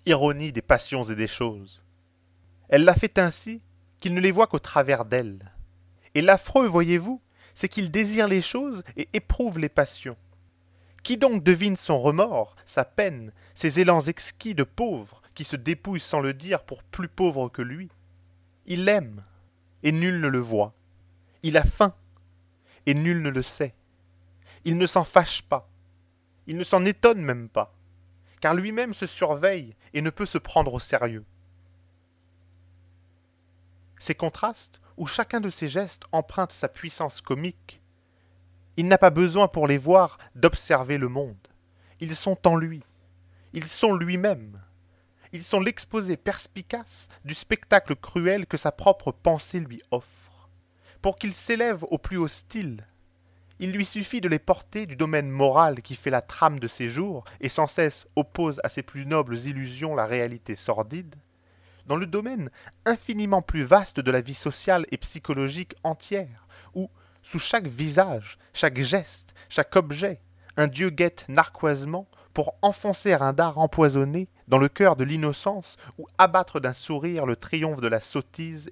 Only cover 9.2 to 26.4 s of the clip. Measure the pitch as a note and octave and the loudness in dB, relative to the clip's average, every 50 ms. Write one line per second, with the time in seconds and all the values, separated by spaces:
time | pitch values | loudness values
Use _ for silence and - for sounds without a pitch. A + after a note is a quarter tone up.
9.2 | - - - - B3+ A#3 F3 D#3+ D#3 D3 - - C#3+ - - - - C3 A#2 - | -2 -2 -2 -2 -2 -2 -2 -2 -4 0 2 0 0 0 -2 -12 -14 -14 -14 -14
10.2 | _ _ _ _ _ _ _ _ _ _ _ _ _ _ _ - - - B3 A3 | _ _ _ _ _ _ _ _ _ _ _ _ _ _ _ -10 -6 -4 0 4
11.2 | C#4 C4 A#3 G3+ D3 F3 F3+ E3 G3 G#3 F#3+ - - - D#3+ C3 B2 D3 D3 E3+ | 4 4 4 4 4 4 4 4 4 0 -2 -2 -2 0 0 2 2 2 4 4
12.2 | G#3 A#3 F#3+ A#2+ G#2+ - - - _ - - C#3+ B2+ - _ - G#3 F#3+ D3+ B2 | 2 2 0 -2 -2 -4 -8 -18 _ -4 -2 -2 -2 0 _ -2 -2 -2 -2 -6
13.2 | A2 G#2+ - _ - - _ - - D#3+ C3+ E3 F#3 F3 F3 E3 C#3 D#3 E3+ - | -12 -16 -18 _ -20 -20 _ -4 -2 0 2 4 4 6 4 4 2 0 -4 -6
14.2 | - - - - - A3+ G#3 D3 C3+ - _ - A#3+ A#3 F3+ A#2+ G#2 - - - | -10 -14 -14 -12 -10 -4 -2 -2 -2 -2 _ -4 -4 -4 -4 -6 -8 -12 -18 -20
15.2 | _ _ - - D3 - - C3+ A#2 C#3+ E3 - - G3+ G3 E3+ - - - D3+ | _ _ -16 -14 -10 -10 -10 -6 -4 -4 -4 -4 -6 -6 -8 -6 -4 -2 -2 0
16.2 | C3+ C3+ C3+ C3+ D#3 F#3 F#3+ - - - C3+ - - _ - - F3+ E3+ - - | 0 -2 -4 -6 -6 -4 -4 -4 -4 -8 -16 -16 -16 _ -10 -10 -10 -8 -2 0
17.2 | F#3 F3 D3 C#3 B2+ A#2+ - - B2 A#2+ C3+ E3 F#3 E3+ _ _ _ _ _ _ | 0 0 2 0 -4 -4 -4 -6 -8 -8 -8 -12 -14 -16 _ _ _ _ _ _
18.2 | _ _ _ _ _ _ _ _ _ - F3 F3 F#3+ G3 G#3 G3+ D3+ A2+ G#2 G2+ | _ _ _ _ _ _ _ _ _ -8 -6 0 2 2 2 2 0 -4 -10 -16
19.2 | G2+ - _ _ _ _ _ _ _ _ _ _ - D3+ D#3 D#3+ E3+ F#3 F3+ E3+ | -18 -20 _ _ _ _ _ _ _ _ _ _ -2 0 0 2 2 0 0 0
20.2 | D#3 C#3+ C3 B2 A#2+ A2+ A2+ G#2 G#2 A2 - _ _ _ _ _ _ _ _ _ | 0 0 0 0 -2 0 0 0 0 0 -4 _ _ _ _ _ _ _ _ _
21.2 | _ _ _ _ - D#3+ D3+ D#3 D3 - - - G#3+ G3 - _ _ _ _ _ | _ _ _ _ -2 0 2 4 4 2 2 2 2 2 0 _ _ _ _ _
22.2 | _ _ _ _ _ _ _ _ _ _ _ _ _ C#3+ C#3+ D3 D#3 E3+ F3 E3+ | _ _ _ _ _ _ _ _ _ _ _ _ _ 0 0 2 2 0 0 0
23.2 | D#3 C#3+ C3+ C3 B2 - - - D3+ B2+ - _ _ _ _ _ _ _ _ _ | -2 -4 -4 -4 -4 -6 -6 -6 -6 -6 -8 _ _ _ _ _ _ _ _ _
24.2 | _ _ _ _ _ - - - - E3+ E3 E3+ F3+ E3+ - F#3 E3 - - F#3+ | _ _ _ _ _ -20 -20 -8 -4 -2 0 0 0 2 2 0 0 4 6 4
25.2 | E3 - - - - - D3 C3 - _ _ _ _ _ _ _ _ _ _ _ | 4 4 0 -10 -6 -4 -4 -4 -4 _ _ _ _ _ _ _ _ _ _ _
26.2 | _ _ _ _ | _ _ _ _